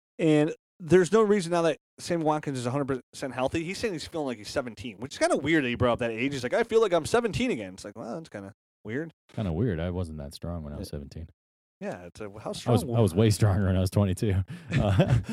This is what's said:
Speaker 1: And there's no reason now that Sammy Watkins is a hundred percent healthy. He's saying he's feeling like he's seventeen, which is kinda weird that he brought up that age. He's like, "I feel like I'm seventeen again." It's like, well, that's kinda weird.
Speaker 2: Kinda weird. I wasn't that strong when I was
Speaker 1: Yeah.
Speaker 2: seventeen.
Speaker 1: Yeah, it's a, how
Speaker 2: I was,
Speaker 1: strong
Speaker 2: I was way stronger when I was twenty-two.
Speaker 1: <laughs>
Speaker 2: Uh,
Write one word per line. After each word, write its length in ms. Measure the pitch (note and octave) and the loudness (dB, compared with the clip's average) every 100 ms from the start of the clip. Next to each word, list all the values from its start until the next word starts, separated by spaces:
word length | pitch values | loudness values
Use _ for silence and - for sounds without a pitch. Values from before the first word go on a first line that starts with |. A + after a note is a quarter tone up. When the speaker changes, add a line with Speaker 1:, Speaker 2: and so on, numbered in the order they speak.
| _ - | _ 0
Speaker 1:
And 340 | E3 D3+ D#3 - _ _ | 4 4 2 -2 _ _
there's 320 | E3 F3+ E3+ | 4 6 6
no 100 | G#3+ | 4
reason 300 | G#3+ G#3 E3 | 4 2 2
now 100 | E3+ | 2
that 160 | E3 C#3 _ - | 2 0 _ -14
Sammy 240 | - F3 | -4 0
Watkins 340 | D#3 D3+ D3+ C3 | 0 0 -2 -4
is 80 | A#2+ | -2
a 60 | |
hundred 280 | C#3 C3+ C3 - | -2 -2 -4 -8
percent 220 | - C3 | -12 -8
healthy. 280 | B2 C3 E3 | -2 -2 -2
He's 160 | E3 F#3+ | -6 -4
saying 140 | A#3 | -4
he's 120 | D#3+ - | -6 -8
feeling 180 | E3 C#3 | -6 -6
like 100 | A2 | -6
he's 120 | G#2 | -6
seventeen, 460 | D3 B2 G#2+ B2 F#2 | -6 -6 -10 -12 -10
which 140 | B2+ | -12
is 40 | - | -2
kinda 160 | D#4+ B3+ | 0 0
weird 260 | C#3+ E3 | 2 2
that 60 | B2 | 2
he 80 | A#2 | 2
brought 160 | B2 | 2
up 60 | A#2 | 2
that 100 | A#2+ | -2
age. 220 | A2+ C3+ | -2 -4
He's 100 | C#3 | -4
like, 100 | A#2+ | -2
"I 100 | F3+ | 0
feel 160 | - A3 | 2 2
like 120 | A3 | 4
I'm 140 | E3+ D3 | 2 2
seventeen 460 | A3+ A#3 C3 B3 | 0 0 0 -2
again." 220 | D3 F#2+ | -2 -6
It's 100 | F#2 | -10
like, 120 | G2+ G#2+ | -14 -12
well, 180 | G3+ | -10
that's 140 | F3 E3 | -10 -10
kinda 240 | G#2 G2 - _ _ | -12 -12 -16 _ _
weird. 280 | G#2 B2 E3 - _ | -8 -6 -6 -12 _
Speaker 2:
Kinda 200 | - G2+ | -6 -2
weird. 260 | D#2+ B2 D#2+ | 0 0 0
I 120 | F2 | -2
wasn't 280 | F2+ E2 D#2 | -4 -6 -8
that 160 | C#2+ | -12
strong 300 | - E2 E2+ | -10 -8 -8
when 80 | D2+ | -8
I 40 | D2 | -10
was 120 | - | -10
Speaker 1:
Yeah. 100 | D2 | -10
Speaker 2:
seventeen. 300 | C#2+ D#2 E2 _ _ _ _ _ | -10 -14 -16 _ _ _ _ _
Speaker 1:
Yeah, 260 | G3 G#2+ F2+ | -10 -10 -14
it's 140 | - | -14
a, 40 | |
how 220 | G#2+ G#2 - | -14 -10 -10
Speaker 2:
I 20 | |
was, 100 | G#3 | -4
Speaker 1:
strong 380 | A#2+ A#2 C#3+ A#2 | 2 2 4 2
Speaker 2:
I 40 | |
was 140 | G#2 | 4
way 160 | E2+ A2+ | 6 4
stronger 360 | G2+ G#2+ G2 F#2+ | 4 2 4 2
when 100 | F#2 | 2
I 40 | |
was 100 | F#2+ | 2
twenty-two. 520 | G#2 G2+ F#2 A2+ F#2+ F#2+ F3 | 2 2 0 0 0 -2 -10
Speaker 1:
<laughs> 260 | - D3+ | -4 0
Speaker 2:
Uh, 320 | G#2+ G2 C#4+ A#2+ - | 4 4 4 2 2